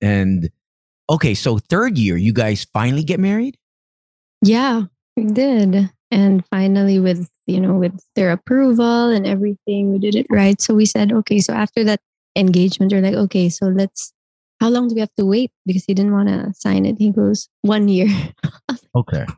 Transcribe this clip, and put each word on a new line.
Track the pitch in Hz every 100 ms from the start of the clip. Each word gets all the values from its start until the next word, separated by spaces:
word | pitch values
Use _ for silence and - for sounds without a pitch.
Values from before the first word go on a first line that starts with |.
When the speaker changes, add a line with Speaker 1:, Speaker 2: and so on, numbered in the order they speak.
Speaker 1:
And, | 104 101 95 92 82 _ _ _ _ _ -
okay, | 156 135
so | 98 135 107
third | - 175 247 165
year, | 101 85
you | 104
guys | 113 110 104 -
finally | 107 120 143
get | 156 185
married? | 190 214 262 - _ _ _ _ _ _ _ -
Speaker 2:
Yeah, | 202 226 269 226 185 _ _ -
we | 214
did. | 214 277 233 196 196 196 _ -
And | 196 196 190 -
finally | 190 190 196 196 190
with, | 185 175 175 _ -
you | 185
know, | 185
with | 185 180 185 _ -
their | 185
approval | 170 - 262 269 233 233 233 240
and | 214 196
everything, | 196 208 202 - 202 202
we | 196
did | 208
it | 214 -
right. | 208 196 196
So | -
we | 214 214
said, | 214 208
"Okay," | 226 - 208
so | -
after | 214 208 233
that | 214 208 _ _ _
engagement, | - 190 180 185 - 190
we're | 196
like, | 190 202 196
"Okay, | 190 175
so | - 190
let's, | 185 196 - - _ _ _ _ -
how | 226
long | 240 247
do |
we | 220
have | 214 -
to | 190
wait?" | 220 254 _ 190
Because | 185
he | -
didn't | 190 202 202
wanna | 202 190 202 190
sign | 208 190 -
it. | 214
He | 214
goes, | 202 202 214 - _
"One | 208 214 202
year." | 185 208
<laughs> | 196 151 -
I | - - -
was | 247
like, | _ 123
Speaker 1:
Okay. | - 76 62